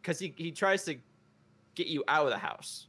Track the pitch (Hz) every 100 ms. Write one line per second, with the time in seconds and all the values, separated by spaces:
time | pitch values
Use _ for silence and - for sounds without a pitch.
0 | - 170 185 139 165 165 196 190 180 131
1 | - _ _ _ _ _ _ - - 151
2 | - 151 143 98 - - - -